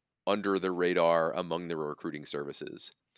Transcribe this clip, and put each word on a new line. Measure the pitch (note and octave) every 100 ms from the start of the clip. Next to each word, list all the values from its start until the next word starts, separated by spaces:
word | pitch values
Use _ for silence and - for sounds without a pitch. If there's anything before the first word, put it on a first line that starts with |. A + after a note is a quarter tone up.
| _ _ -
under | G#2 G2+ F#2+
the | F#2
radar | F2+ F2+ F2+ E2+ E2 D#2+
among | F2 F2 E2 E2+
the | D#2+
recruiting | D2+ D2 E2 D2 D2
services. | C#2+ C#2+ C#2 - - - - _